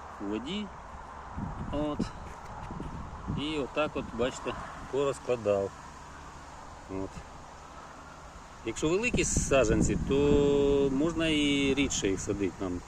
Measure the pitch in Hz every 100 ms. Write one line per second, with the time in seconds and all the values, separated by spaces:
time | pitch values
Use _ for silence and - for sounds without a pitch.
0 | - - 101 110 139 202 190 - - -
1 | - - - - - - - 147 151 147
2 | - - - - - - - - - -
3 | - - - - 147 156 123 147 151 143
4 | 104 117 127 - 123 - - - - 131
5 | 139 123 - 123 104 101 98 - - -
6 | - - - - - - - - - 95
7 | 95 - - - - - - - - -
8 | - - - - - - 113 - 156 190
9 | 226 180 160 - - 135 110 110 110 101
10 | - 139 143 143 143 143 139 139 139 135
11 | 165 160 160 151 143 139 139 135 131 -
12 | 98 92 110 98 92 - 95 87